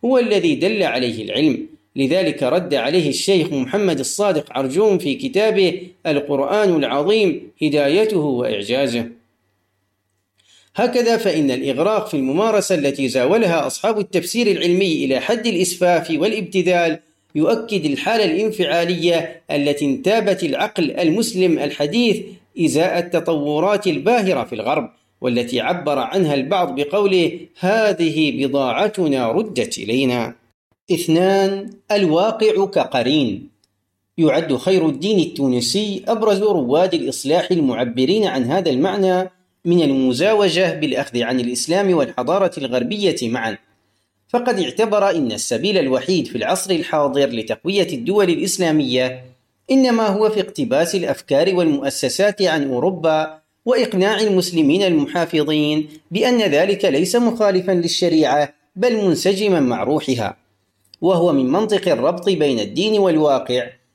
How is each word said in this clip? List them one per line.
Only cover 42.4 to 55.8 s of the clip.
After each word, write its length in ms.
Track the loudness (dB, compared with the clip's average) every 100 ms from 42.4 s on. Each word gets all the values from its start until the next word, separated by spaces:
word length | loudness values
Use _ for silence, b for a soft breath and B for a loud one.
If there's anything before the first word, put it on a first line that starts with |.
| 0 -2
الغربية 580 | -4 -2 -2 -2 -2 0
معًا، 340 | -4 -4 -4 -8 _ _ _ _ _ _ _
فقد 320 | -4 -2 -2
اعتبر 500 | -2 -2 0 2 2
إن 220 | 0 -2
السبيل 460 | -4 -4 -2 0 0
الوحيد 500 | 0 0 0 -2 -2
في 80 | -4
العصر 360 | -2 -2 -2
الحاضر 580 | -4 -2 0 0 2 0
لتقوية 580 | 0 -6 -6 -2 0 0
الدول 360 | -2 -2 2 2
الإسلامية 920 | 2 -2 -2 0 2 2 0 -2 -4 -16 _ _ _ 0
إنما 360 | 2 4 2 2
هو 220 | 2 2
في 100 | 0
اقتباس 560 | -4 -4 0 0 0 0
الأفكار 600 | -2 -4 0 0 2 2
والمؤسسات 880 | 2 0 -2 -4 -2 0 0 2
عن 280 | 0 0 -2
أوروبا، 680 | 0 -2 0 0 0 -2 -8 _ _ 0
وإقناع 540 | 0 2 2 0 2
المسلمين 640 | 2 0 0 2 2 4
المحافظين 1040 | 2 2 0 -2 -2 0 0 0 0 -2